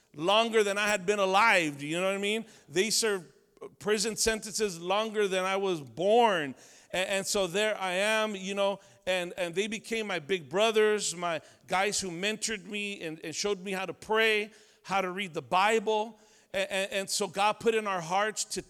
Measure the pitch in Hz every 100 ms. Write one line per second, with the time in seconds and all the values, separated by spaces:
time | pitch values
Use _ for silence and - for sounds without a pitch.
0 | _ 147 175 214 233 220 202 202 208 208
1 | 180 208 190 190 226 190 156 139 147 170
2 | 190 196 202 220 214 - - 156 214 -
3 | 226 190 151 _ _ _ - - 196 214
4 | 220 208 226 220 214 196 214 165 175 208
5 | 220 214 202 185 185 196 196 165 127 113
6 | 196 240 226 175 143 - - - - 175
7 | 190 196 - 208 180 190 214 208 185 180
8 | 208 220 220 196 190 202 196 190 - _
9 | 185 185 175 190 175 170 214 220 - 226
10 | 208 175 139 185 131 185 226 214 214 208
11 | 156 170 175 156 - - - 180 208 -
12 | 190 165 202 214 214 208 175 208 202 196
13 | 165 160 165 - 202 190 196 190 185 -
14 | - 214 220 208 208 - - _ - 190
15 | 185 185 190 156 123 185 208 226 208 214
16 | 226 - - _ _ 196 - 190 196 196
17 | 196 - 196 196 208 208 226 220 208 185
18 | 160 190 214 214 - 190